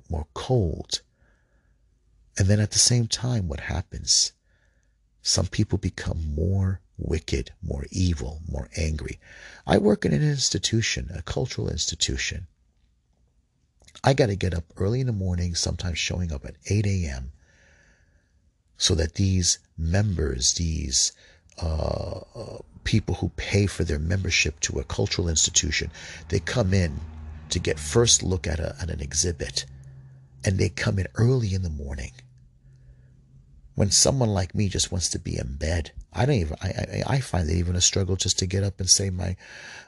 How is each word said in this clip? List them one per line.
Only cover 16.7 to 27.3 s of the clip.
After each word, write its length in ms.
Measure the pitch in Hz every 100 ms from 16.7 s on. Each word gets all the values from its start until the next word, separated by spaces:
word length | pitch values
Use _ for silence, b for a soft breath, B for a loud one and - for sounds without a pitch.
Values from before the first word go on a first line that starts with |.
| 101 104
A 200 | 95 78
M, 260 | 65 65 - b b b b b b b b b b b _ _ -
so 180 | - 85
that 200 | 82 -
these 440 | 95 92 87 - _ -
members, 760 | 80 95 104 82 71 62 -
these, 600 | - 82 78 71 - - - b b b -
uh, 600 | 82 78 71 - - - - -
uh, 220 | - - - -
people 320 | - 107 - 95
who 140 | 90
pay 360 | - - 101 101
for 180 | -
their 160 | 85 73
membership 600 | 80 98 90 - 78 -
to 200 | - 71
a 40 |
cultural 460 | - - 107 - 85
institution, 600 | 80 - - 80 - 78 - B B B
they 100 | 101
come 340 | - 127 95
in 260 | 95 82 71 - - -